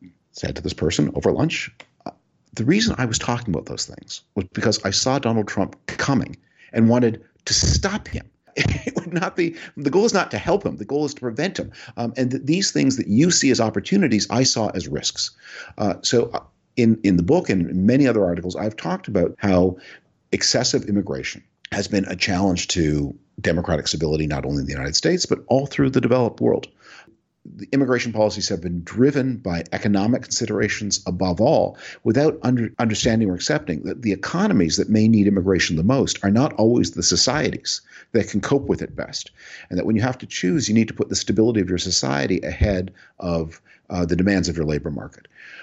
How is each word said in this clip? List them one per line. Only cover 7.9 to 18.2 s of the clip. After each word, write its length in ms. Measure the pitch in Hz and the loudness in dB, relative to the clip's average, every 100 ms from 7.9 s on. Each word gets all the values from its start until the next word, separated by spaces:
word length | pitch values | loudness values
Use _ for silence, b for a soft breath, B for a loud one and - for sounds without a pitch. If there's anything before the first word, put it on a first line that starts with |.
| 208 - | -4 -6
him. 200 | - - _ _ - | -10 -12 _ _ -4
<laughs> 0 | |
It 380 | - - - - | -2 -2 -4 -8
would 160 | - | -6
not 240 | 165 180 - | -4 -2 -2
be, 200 | 170 B B - | -2 B B -6
the 140 | 143 | 0
goal 140 | 170 | 2
is 100 | 226 | 2
not 160 | 202 - | 2 0
to 80 | 107 | -4
help 260 | 131 196 | 0 0
him. 120 | - - | 0 -6
The 80 | |
goal 200 | 104 143 | -4 -4
is 100 | 147 | -4
to 60 | 143 | -6
prevent 380 | 123 110 170 - | -8 -4 -4 -4
him. 140 | - B B - | -10 B B -8
Um, 160 | 117 117 | -6 -2
and 140 | 123 | -2
th-, 120 | 131 | -2
these 260 | 135 170 196 | 0 0 0
things 260 | 151 139 120 | 0 0 0
that 120 | - | 2
you 220 | 104 170 | 4 4
see 200 | - 139 | 4 4
as 100 | 117 | 4
opportunities, 680 | 110 107 98 196 165 110 - | 2 0 0 2 4 2 2
I 140 | 113 | 2
saw 240 | 131 - 104 | 2 2 -2
as 180 | 95 78 | -4 -6
risks. 440 | 76 - - - B B B B - | -6 -6 -6 -8 B B B B -4
Uh, 160 | 104 85 | -4 -2
so, 280 | - 120 117 | 0 0 0
uh, 80 | - - _ _ - | -4 -10 _ _ 2
in, 240 | 117 110 | 4 4
in 140 | 101 90 | 4 4
the 60 | |
book 260 | 87 165 - | 4 2 2
and 200 | 95 82 | 0 0
in 180 | 87 98 | 2 4
many 200 | 131 139 | 6 4
other 180 | 113 | 4